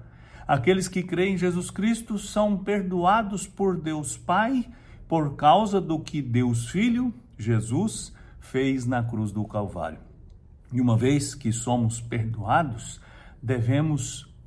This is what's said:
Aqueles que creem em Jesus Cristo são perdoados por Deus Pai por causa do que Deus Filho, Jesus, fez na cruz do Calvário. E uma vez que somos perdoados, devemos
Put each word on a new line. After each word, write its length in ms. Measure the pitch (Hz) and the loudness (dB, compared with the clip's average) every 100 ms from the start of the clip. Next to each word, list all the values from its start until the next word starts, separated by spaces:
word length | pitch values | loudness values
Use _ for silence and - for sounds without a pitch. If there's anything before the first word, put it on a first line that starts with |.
| - - - - - | -12 -20 -20 -20 -10
Aqueles 400 | 139 120 190 180 | -2 2 2 2
que 140 | 185 | -4
creem 320 | 175 165 196 | -2 0 0
em 20 | 180 | 2
Jesus 340 | 180 180 180 | 0 0 -4
Cristo 460 | - 214 226 - 208 | -2 0 0 -4 -6
são 380 | - 208 214 190 | -2 0 2 0
perdoados 880 | 196 208 185 180 175 220 208 202 - | 0 -2 0 2 4 4 2 -6 -8
por 320 | - 196 175 | -2 0 0
Deus 380 | 156 151 147 - | -2 -4 -6 -6
Pai 500 | - 185 233 262 - - - - - | 0 2 2 0 -2 -10 -20 -14 -2
por 300 | 160 147 - | 0 0 4
causa 420 | 151 180 220 196 | 6 6 6 0
do 220 | 160 160 | 0 -2
que 220 | - 151 | -2 -4
Deus 480 | 123 120 123 117 - | 0 2 2 0 -2
Filho, 420 | 175 240 240 254 - - - | 0 2 2 0 -4 -14 -6
Jesus, 800 | 104 110 107 139 220 - - - - - | 0 0 0 0 -2 -4 -12 -16 -20 -20
fez 460 | - 131 135 135 120 | -4 0 0 0 0
na 160 | 123 | 0
cruz 280 | 117 110 107 | -2 -2 -2
do 140 | 104 | -4
Calvário. 540 | 98 107 98 87 80 82 - - - - - - - | -4 -4 -6 -6 -8 -10 -18 -20 -20 -20 -20 -20 -6
E 80 | 123 | 0
uma 160 | 123 113 | 4 4
vez 380 | 127 147 - | 4 2 0
que 180 | - 110 | -4 -4
somos 480 | - 127 120 113 - | -2 0 0 0 -2
perdoados, 1000 | - 117 113 104 101 156 147 110 - - - - - - | -6 -4 -4 -4 0 2 0 -6 -12 -18 -20 -20 -20 -10
devemos 920 | 120 127 117 143 156 147 - - - - | -4 0 2 2 2 0 -4 -10 -16 -20